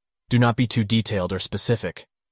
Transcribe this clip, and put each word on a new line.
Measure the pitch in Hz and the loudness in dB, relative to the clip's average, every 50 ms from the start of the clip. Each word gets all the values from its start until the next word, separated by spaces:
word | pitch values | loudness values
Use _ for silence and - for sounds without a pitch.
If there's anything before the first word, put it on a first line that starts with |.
| _ _ _ _ _ - | _ _ _ _ _ 0
Do | 123 120 | 2 4
not | 123 120 113 | 4 4 2
be | - 127 113 | 2 0 0
too | - 120 110 | 0 0 0
detailed | 101 113 113 107 - 110 98 90 90 95 | 2 0 0 0 0 -2 -4 -4 -4 -4
or | 92 | -4
specific. | - - - 98 - - 120 110 - 87 - - - _ _ _ _ _ | -4 -4 -2 -2 0 0 0 0 -2 -6 -10 -12 -16 _ _ _ _ _